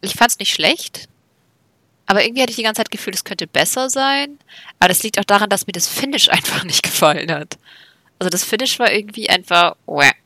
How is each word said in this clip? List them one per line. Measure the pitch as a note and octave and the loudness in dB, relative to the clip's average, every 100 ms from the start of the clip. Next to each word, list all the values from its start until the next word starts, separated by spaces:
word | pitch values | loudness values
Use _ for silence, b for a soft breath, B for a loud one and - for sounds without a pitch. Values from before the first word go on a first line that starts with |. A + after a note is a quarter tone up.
ich | G3 | -8
fand's | - A#3 - | 0 0 2
nicht | G3 | -2
schlecht, | - D#3 D#4 - - - _ _ _ _ _ _ _ _ _ - | 0 0 0 -4 -12 -18 _ _ _ _ _ _ _ _ _ 0
aber | G3 | 2
irgendwie | A3+ B3 | 2 0
hatte | B3+ | -2
ich | A#3 | -2
die | |
ganze | A3 G#3+ | -4 -2
Zeit | A3 | -4
Gefühl, | G#3 - | -4 -8
es | F#3+ | -8
könnte | - F#3 D#3+ | -8 -10 -4
besser | - E3 - C4 | 0 0 0 -4
sein. | C4+ C4+ C#4 C#4+ C#4+ _ B B - | -2 0 0 -4 -10 _ B B 2
Aber | F3+ | 2
das | F#3 | 2
liegt | A3 G#3 | -2 -4
auch | |
daran, | G3+ G3+ G#3 | 2 2 2
dass | G3+ - | -2 -2
mir | |
das | F3+ - | -6 -6
Finish | - C#4 C#4 - | -4 -4 0 2
<laughs> | |
einfach | - - - | 2 0 -6
nicht | F3+ D3 | -2 -2
gefallen | - - D#3+ D3+ D#3+ | 0 2 2 2 -2
hat. | D#3 D3+ - b b b b b _ | -6 -6 -16 b b b b b _
Also | F#3 | -4
das | F3 | -2
Finish | - A3 B3+ - | -2 0 0 2
war | A#3+ | 2
irgendwie | G#3 G#3 G#3 G#3+ | 2 -2 -10 0
einfach, | F#3 F3+ F3 F3 - - | 0 2 4 4 0 -8
uäh. | D#3 C#3+ - | 4 4 4